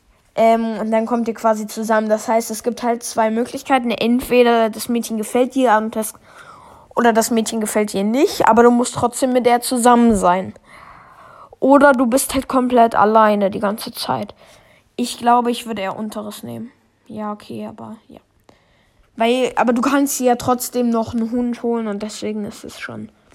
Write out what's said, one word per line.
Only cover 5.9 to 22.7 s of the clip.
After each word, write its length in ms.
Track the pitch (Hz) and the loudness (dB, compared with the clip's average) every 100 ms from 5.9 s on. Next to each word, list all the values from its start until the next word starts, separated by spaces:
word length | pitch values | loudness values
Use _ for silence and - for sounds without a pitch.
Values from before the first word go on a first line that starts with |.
| 226 | -4
das, 180 | 220 - _ - - - - - - - | -8 -10 _ -20 -20 -20 -20 -20 -10 0
oder 160 | 240 | 2
das 200 | 220 220 | 4 2
Mädchen 280 | 226 220 226 | 0 -2 -4
gefällt 340 | 214 214 214 | -2 -2 -2
dir 100 | 196 | -2
nicht, 440 | 202 240 359 - - | 0 2 0 2 2
aber 140 | 226 | 6
du 80 | 240 | 6
musst 240 | 240 247 | 6 0
trotzdem 400 | - 240 - 262 | -2 -2 0 0
mit 140 | 254 240 | 2 2
der 140 | 240 | 2
zusammen 540 | 240 254 233 240 233 208 | 0 2 4 6 6 4
sein. 380 | 180 180 202 - _ - - - - - - - - - | 2 2 -2 -12 _ -20 -20 -20 -20 -20 -20 -20 -20 -4
Oder 340 | 262 277 285 | 4 6 6
du 120 | 254 254 | 6 2
bist 300 | 262 - 269 | 0 -2 -6
halt 120 | - | -2
komplett 460 | 262 247 247 233 | -2 2 4 4
alleine 560 | - 208 220 214 208 196 | 4 2 4 4 2 0
die 100 | 226 | -2
ganze 320 | 214 220 - | -6 -6 -10
Zeit. 440 | - - 220 208 - _ - _ _ _ - | -12 -6 -6 -8 -14 _ -20 _ _ _ -8
Ich 220 | 240 - | -8 -4
glaube, 320 | 240 240 240 | 2 2 2
ich 160 | 233 226 | -4 -6
würde 160 | 214 | -8
eher 160 | 190 - | -8 -8
Unteres 460 | 214 214 214 - | -10 -10 -12 -14
nehmen. 280 | - 233 233 _ _ _ - | -14 -12 -14 _ _ _ -18
Ja, 240 | 214 208 | -12 -10
okay, 340 | 208 - 226 214 | -10 -12 -12 -12
aber 320 | 214 226 220 _ | -14 -18 -18 _
ja. 120 | - _ _ _ _ _ _ _ _ _ - | -20 _ _ _ _ _ _ _ _ _ -4
Weil, 380 | 226 254 247 - | -2 0 -2 0
aber 180 | 226 | 0
du 80 | 240 | 2
kannst 380 | 277 277 277 - | 2 2 0 0
dir 80 | 247 | 0
ja 80 | 240 | 0
trotzdem 560 | - 247 - 247 240 | 0 -2 -2 -2 -2
noch 240 | 233 220 233 | -2 -2 -4
einen 160 | 226 | -4
Hund 320 | 247 240 233 | -2 -4 -4
holen 240 | 240 233 220 | -4 -4 -4
und 160 | 202 | -6
deswegen 420 | 214 - 208 214 202 | -8 -10 -8 -8 -8
ist 180 | - | -12
es 160 | - | -18